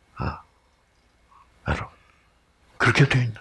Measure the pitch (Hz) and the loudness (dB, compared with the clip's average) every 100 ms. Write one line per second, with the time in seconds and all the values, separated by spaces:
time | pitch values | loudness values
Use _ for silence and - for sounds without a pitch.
0 | _ - 76 - - _ _ _ _ _ | _ -8 -8 -8 -14 _ _ _ _ _
1 | _ _ _ _ _ _ - - - - | _ _ _ _ _ _ -6 -6 -8 -18
2 | _ _ _ _ _ _ _ - 120 - | _ _ _ _ _ _ _ -2 2 4
3 | 143 131 120 - | 4 2 -2 -6